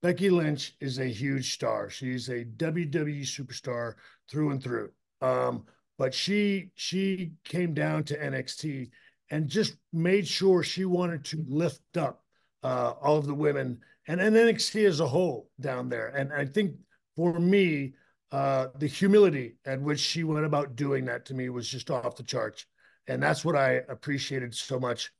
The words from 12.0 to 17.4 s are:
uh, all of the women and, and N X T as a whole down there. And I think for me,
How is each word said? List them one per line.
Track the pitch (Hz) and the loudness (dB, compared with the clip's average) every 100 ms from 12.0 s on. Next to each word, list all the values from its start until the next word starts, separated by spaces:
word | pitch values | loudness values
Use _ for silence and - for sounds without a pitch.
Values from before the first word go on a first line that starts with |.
| 143 - _ _ _ _ | -4 -6 _ _ _ _
uh, | 131 127 120 117 | -4 0 0 0
all | 143 151 | 2 2
of | 143 | 2
the | |
women | 147 151 139 131 123 _ _ - | 0 2 2 -2 -6 _ _ -6
and, | 170 | 0
and | 202 220 | 6 8
N | 233 | 6
X | 220 - | 4 0
T | 214 | 4
as | 208 151 | 4 4
a | 156 | 2
whole | 139 180 120 - _ | 2 2 0 -10 _
down | 135 127 123 | -6 -4 -4
there. | 120 113 | -4 -4
And | 139 139 | -4 -4
I | 147 | -2
think | 143 165 202 - - _ _ - | -2 0 0 -2 -18 _ _ -2
for | 175 | 0
me, | 170 | 2